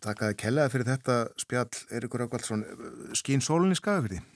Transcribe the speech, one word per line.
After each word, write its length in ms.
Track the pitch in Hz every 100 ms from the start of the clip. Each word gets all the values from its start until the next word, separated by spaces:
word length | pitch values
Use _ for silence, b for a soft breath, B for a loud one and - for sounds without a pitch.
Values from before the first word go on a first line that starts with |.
Takk 220 | 107 104 107
að 100 | 104
kærlega 300 | 107 143 135
fyrir 160 | 127 120
þetta 280 | 135 131 120 113 -
spjall, 440 | - 123 120 - -
Eiríkur 300 | 117 120 120
Rögnvaldsson. 400 | 120 120 - 110 104 - - 120 120 113
Skín 240 | - 139
sólin 300 | - 165 190
í 40 | 175
Skagafirði? 400 | 214 196 110 87 -